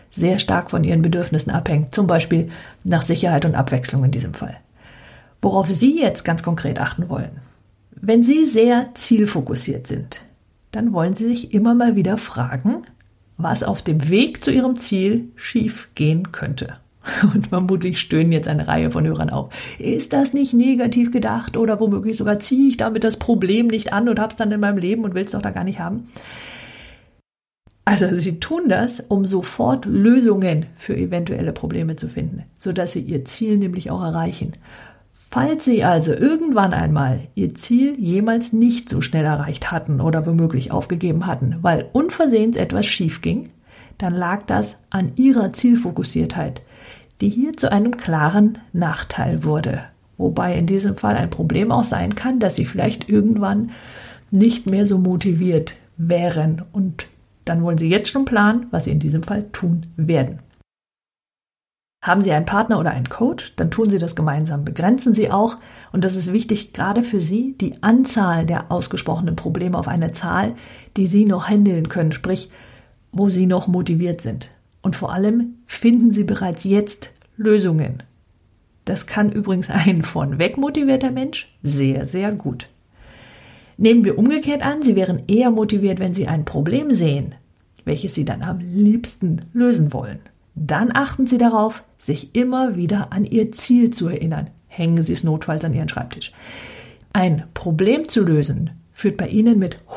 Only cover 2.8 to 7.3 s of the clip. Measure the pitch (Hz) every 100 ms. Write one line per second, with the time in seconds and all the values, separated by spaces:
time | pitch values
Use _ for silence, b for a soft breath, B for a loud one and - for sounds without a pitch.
2.8 | 180 170 - 170 185 165 165 147 131 -
3.8 | - 135 131 123 - - - - _ B
4.8 | B B B B B B 202 190 185 180
5.8 | 254 320 254 - - 165 - 165 - -
6.8 | - - 170 151 -